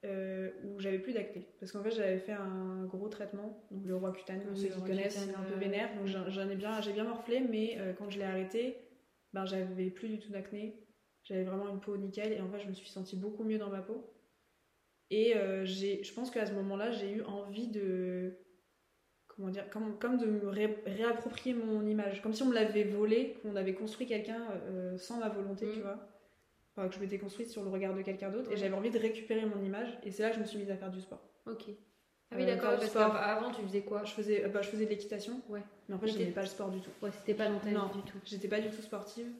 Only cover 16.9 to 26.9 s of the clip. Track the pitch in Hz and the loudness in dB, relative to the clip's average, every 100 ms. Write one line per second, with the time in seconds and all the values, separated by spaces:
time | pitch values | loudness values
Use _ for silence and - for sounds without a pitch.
16.9 | 220 196 214 - 202 202 208 233 214 196 | 0 -2 -2 -2 -6 -6 -4 -2 0 0
17.9 | 185 180 180 180 180 - - _ _ _ | 2 0 0 -2 -6 -16 -20 _ _ _
18.9 | _ _ _ _ - 196 196 196 214 220 | _ _ _ _ -8 -4 -4 -4 -4 -4
19.9 | 208 240 247 226 214 202 196 214 214 - | -2 2 4 4 4 2 2 2 2 -2
20.9 | 196 226 226 - - 254 240 226 214 208 | 2 2 2 0 -4 0 0 2 2 4
21.9 | 214 202 196 220 220 262 233 214 208 208 | 4 2 0 -2 2 4 6 6 6 4
22.9 | 202 214 226 262 - 214 202 190 190 214 | 4 6 6 4 -2 -4 0 0 0 -2
23.9 | - 254 220 214 226 233 190 190 185 185 | -4 -2 0 -2 -4 -4 -4 -4 -4 -2
24.9 | 180 - 240 220 202 196 196 208 214 196 | -4 -6 -2 -2 -2 -4 -2 -2 -2 -4
25.9 | 202 - - - _ _ _ _ - 190 | -6 -10 -20 -20 _ _ _ _ -4 -4